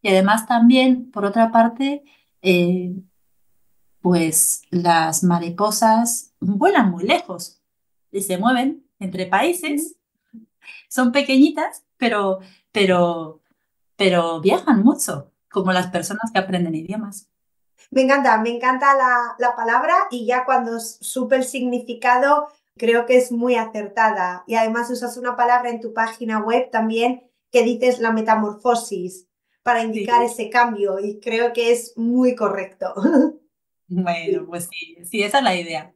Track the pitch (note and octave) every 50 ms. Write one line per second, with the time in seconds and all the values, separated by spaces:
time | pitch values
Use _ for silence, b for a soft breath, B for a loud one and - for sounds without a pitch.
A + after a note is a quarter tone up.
0 | - G#3 F#3+ F#3+ F#3+ G3 G#3+ A3+ A3+ - B3 A#3 A#3 A#3+ B3+ C4 B3+ C4 B3+ B3
1 | - - _ G#3 G3 G3+ G3+ A3+ A3+ A3+ A3+ A3+ A3+ A#3 A#3 - C4+ C#4 C#4+ C#4+
2 | b b b b b b _ _ - F#3+ F3+ F3 F3 F3 F3+ F3+ F3+ F3+ F3+ F#3+
3 | F#3 _ _ _ _ _ _ _ _ _ _ _ _ _ _ _ _ _ _ _
4 | _ F3+ F3+ E3+ E3 D#3+ D#3 - - - - - _ _ - F3+ E3+ F3 E3+ D#3+
5 | D#3+ D#3+ D#3+ - - F3+ F3 E3+ E3+ F3 F3 - G#3 G#3+ G#3+ - A#3 A3 A3 A3+
6 | A#3+ A#3 - - - _ _ _ - F3+ G3+ G3 D4 F#4+ G4+ D#4 - F#3+ F3 F3
7 | F3+ A3+ D#4+ F4 - - F#3 - - - _ _ _ _ _ _ _ _ _ _
8 | _ _ - G3 G3 - F#3 F3+ G3+ A#3+ C4 A#3+ B3 C#4 D#4 - _ _ _ _
9 | G3 F#3 F3 F#3 F#3 F3+ G3 G3 B3 E4+ F4 - - D4 D4 C#4+ D#4+ D#4 - _
10 | _ _ _ _ _ _ _ A3+ A3 _ _ B B B B B B B - -
11 | B3+ A#3+ A#3+ C#4 C#4 C#4 C4+ C4 C#4+ D#4+ D4 D4+ D#4+ G#4+ - - _ _ _ _
12 | B3 A#3 A3 G#3 G3 F#3+ F#3+ F#3+ B B B B B _ _ A3 G3 F#3 F3+ F3
13 | F3 E3+ E3+ E3 D#3+ D#3 D#3+ _ _ _ _ _ _ _ _ _ _ _ _ -
14 | G3+ F#3 F3+ F3 E3 E3 E3 D#3+ D#3 F#3+ C4+ F#4+ - D#4+ B3 G3+ G3+ B3+ D#4 -
15 | - - E3 C#3 - _ _ _ _ _ - G3 F3+ F#3 F#3 F3+ F#3 F3+ - E3+
16 | E3 - G3+ G#3+ A3+ A3+ - G3 F#3 F#3+ F#3+ F3+ F3 E3 D#3+ D#3 D#3+ F3 G3+ A3
17 | A3 G3+ G3+ - _ _ _ _ _ _ _ _ _ _ _ b b b - B3+
18 | C4 C4 C#4 C#4+ C4 B3 A3+ A3 A3 A#3 A#3+ A#3 B3+ B3+ C4 B3+ C#4 C#4 C4+ C4+
19 | C4 B3+ B3 A#3+ A#3 A3+ - - A#3+ B3 A#3+ A#3 A3+ A3+ A#3 B3 D4 E4 F4 F#4+
20 | - - B3 B3 A3+ G#3+ B3 B3+ B3+ C4 C4 B3 A#3 A3+ A#3 A#3 A3+ - - _
21 | - - - C4 A#3+ G#3+ C4+ B3+ B3+ B3+ - C4+ B3 B3 A#3+ A#3+ A#3+ - A#3 A3+
22 | - B3 B3 B3+ C#4 C#4 D4 D4 D4 B B B B _ _ _ A#3+ A3+ A#3 A#3+
23 | A#3+ B3 B3+ B3+ B3 B3+ A#3+ A#3 A#3 B3 B3 A3+ A3+ A3 A3 G#3+ G#3 G3+ - A#3
24 | A3+ A3 G#3 G3 F3+ F3+ F3+ F3+ - - A3+ A3+ A3+ A3 A3+ A#3 A#3 A#3 B3 A3+
25 | A#3+ A3+ A3+ B3 B3 B3 - B3+ A#3+ A#3+ A#3+ B3 B3 A#3+ A#3 A3 A3+ A3 A3 A3+
26 | A3+ A3 A3 - A#3+ A3 A3 A3 G#3 A3+ A#3 B3+ B3+ - - A3+ A3+ A3 A3+ A3+
27 | A#3+ B3 B3+ - _ _ _ _ _ _ - A#3+ A3+ A#3+ A#3+ A3 B3+ B3 B3 A3
28 | A3+ A3+ A3 A3 A3 A3 A3 G#3+ G#3+ G#3 G#3 - _ B3 A#3 A#3 - - G#3 F3+
29 | F3+ F3+ F3+ - _ _ _ _ _ _ _ _ _ B3 A#3+ A#3 A3+ A3+ A3 G#3+
30 | G3 - - F3+ A#3+ A3+ - - A3 G#3+ - B3 A#3+ A#3+ A3 G3+ G3+ G3 F#3+ F#3+
31 | G3+ G#3 G#3 - - A#3+ A3+ A3+ A#3+ A#3+ A#3 A#3+ A#3 A#3 A#3+ A#3 - - _ A#3
32 | A3+ A#3 A#3+ B3+ B3+ B3 A#3+ - A3 G3 G3+ G3 F#3 - - _ F#3+ F#3 - F#3+
33 | G3 D#4 E4+ C4 D4+ D#4 - - _ _ _ _ _ _ _ _ _ _ F3+ F3
34 | F#3 F3 E3+ E3+ E3 - E3 D#3+ - E3 E3+ F3 F3 - - - - - - _
35 | F3 - - G#3+ G3+ G#3 A3 C#4 C4 G#3+ F#3 F3 E3+ E3 D#3+ D#3 D#3 - _